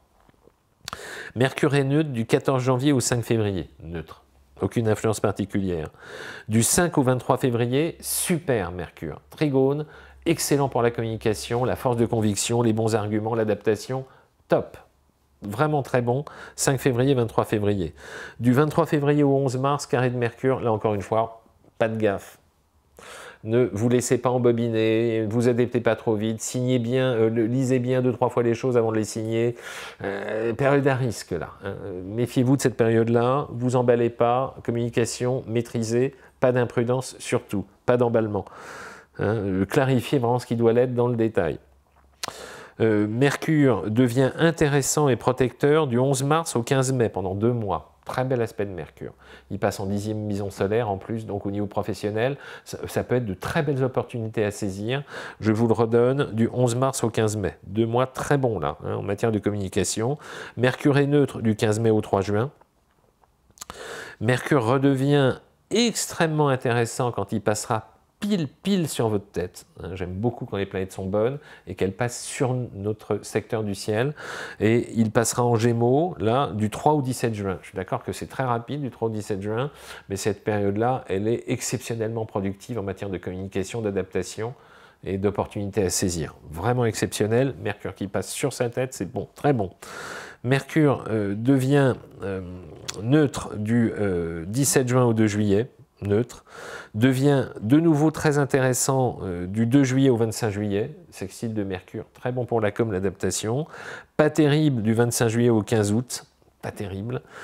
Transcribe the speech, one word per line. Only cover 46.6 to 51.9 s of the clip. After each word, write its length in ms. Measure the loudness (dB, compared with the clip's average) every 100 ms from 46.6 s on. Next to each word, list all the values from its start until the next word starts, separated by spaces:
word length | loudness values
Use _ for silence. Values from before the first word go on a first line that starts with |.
quinze 300 | 0 0 2
mai, 160 | 2 0
pendant 260 | 0 -4
deux 180 | 0 0
mois. 360 | 0 -2 -4 -6 _
Très 200 | -8 -4
bel 180 | -2 0
aspect 240 | -2 -4 -6
de 60 |
Mercure. 400 | -6 -12 -12 -14 -14 -20 -20 _
Il 80 | -2
passe 180 | -2 -2
en 80 | -4
dixième 400 | -4 -4 -4 -4
maison 240 | -4 -6
solaire 400 | -2 0 0 0
en 80 | -4
plus, 260 | -6 -8
donc 220 | -6 -6 -6
au 60 |
niveau 160 | -4 -4
professionnel, 680 | -4 -4